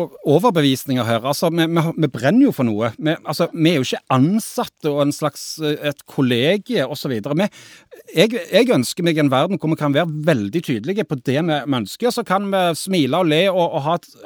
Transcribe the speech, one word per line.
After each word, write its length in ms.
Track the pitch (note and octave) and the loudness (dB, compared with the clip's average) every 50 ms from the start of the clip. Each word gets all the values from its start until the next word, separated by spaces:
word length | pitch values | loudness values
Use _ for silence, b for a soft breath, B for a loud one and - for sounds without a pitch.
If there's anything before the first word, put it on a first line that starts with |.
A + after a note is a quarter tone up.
| F3 D3 - - - | 2 -2 -6 -6 0
overbevisninger 800 | D#3+ C#3+ D#3+ G3+ B3 F3+ E3 D3 C#3 C3 - - C#3+ C3 B2+ A#2 | 2 4 4 4 4 2 2 2 2 2 0 -2 -2 -2 0 0
her. 140 | A2 A#2 A2 | 0 0 0
Altså, 280 | A2+ C3+ D3 - F#3+ E3 | 0 -2 -2 0 0 0
vi, 140 | E3 E3+ D#3+ | 0 0 0
vi 160 | - C3+ C#3 | 0 2 0
har, 120 | D3+ E3 D3+ - | 0 0 0 -2
vi 100 | D#3 C#3 | -2 -2
brenner 360 | - A#2+ A#2 C#3 F#3+ B3+ C#4+ | -2 0 0 2 4 4 4
jo 80 | B3 | 4
for 120 | D#3+ - B2+ | 2 0 0
noe. 280 | A2+ G#2 G2+ A#2 A2+ - - | -2 0 0 -2 -4 -4 -4
Vi, 180 | C#3 D3+ D#3+ - - | -2 -2 -2 -4 -4
altså, 240 | - D3+ - F3 D#3+ - | -6 -4 -2 -2 -2 -2
vi 180 | E3 D#3 E3 | 0 2 2
er 80 | F3+ C#3 | 2 2
jo 60 | B2+ - | 0 -2
ikke 160 | - - - - | -4 -6 -4 0
ansatte 800 | C3+ B2+ C3 E3 G#3 A3+ - - - B3 A3 - - _ - D#3 | 2 2 4 4 2 0 -2 -4 -6 -6 -6 -6 -8 _ -4 -2
og 100 | C#3+ C#3+ | 0 0
en 100 | C#3+ D3 | 0 0
slags, 480 | C#3+ - D#3 D3 - - - - - - | -2 -2 -4 -6 -6 -6 -12 -14 -10 -6
eh, 160 | D#3 D3+ D3+ D3 D3 D3 | -4 -4 -4 -2 -4 -6
et 160 | C#3 - - | -6 -8 -10
kollegie 800 | - - - C#3 B2 B2 A#2 B2+ D#3 F#3+ G#3 - - B3 F3+ C3+ B2+ | -8 -2 0 2 2 2 2 2 2 0 0 -2 -4 -2 -2 -2 -4
og 80 | D3 - | -6 -8
så 120 | - D3+ | -6 -6
videre. 260 | B2+ G#2+ G2+ C#3 D#3+ | -4 -4 -4 -2 -2
Vi, 120 | G#3+ G#3 G3+ B B B B B B B B B - - - - | 0 -2 -2 B B B B B B B B B -20 -20 -4 0
jeg, 140 | D3+ F#3 A3+ B3 A3+ - - | 2 2 2 2 -4 -4 0
jeg 180 | F3+ G3 B3 A#3+ | 2 2 4 4
ønsker 340 | A3+ C#3 A#2+ - - - E3+ | 4 2 0 0 -2 -2 0
meg 140 | E3+ E3 D#3 | 0 2 2
en 120 | D3 C#3 | 2 2
verden 280 | C3 C3 D3+ F3+ G3 D#3+ | 2 2 0 0 -2 -2
hvor 120 | - D#3 | -2 -2
vi 60 | D#3+ | -2
kan 180 | - D#3 C#3+ C#3 | 0 0 0 0
være 140 | D3 F3+ E3+ D3 D3+ D3+ | 0 0 0 -2 -4 0
veldig 360 | F3 D#3 A2+ G2+ G2+ G#2+ F3 - | 0 0 0 0 -2 -4 -4 -4
tydelige 420 | - C3 G#2+ G#2+ D#3 G3 G#3+ F#3 | -2 -4 -4 -4 -4 -4 -4 -4
på 100 | - D#3 | -4 -6
det 240 | B2+ - C#3+ B2+ D3 | -6 -2 -2 0 0
vi, 180 | E3+ E3+ D3+ C#3+ A#2+ | 0 0 -2 -2 -2
vi 120 | D3 C3+ B2 | -2 -2 -2
ønsker, 320 | G#2 - - - A3+ B3 | -2 -4 -6 -4 -2 -2
så 120 | - A#3+ G#3+ | -2 -2 -2
kan 240 | - F#3 G3 G3+ G3 | 0 0 0 0 0
vi 100 | G3 F#3+ F3+ F3 D#3+ | 0 0 2 0 0
smile 420 | - - F#3+ F#3+ F3 C#3 B2 C#3 F3+ | -2 -4 -2 0 2 2 2 2 2
og 80 | F#3 D#3+ | 2 2
le 140 | D3 D#3 F#3+ G3 | 2 2 2 2
og, 240 | F3+ F#3 E3+ D#3+ - | 2 2 0 0 0
og 60 | D3+ | -2
ha 120 | C#3 D#3 F3 | -2 -2 -2
et 120 | E3 - - - - - | -2 -4 -8 -20 -20 -18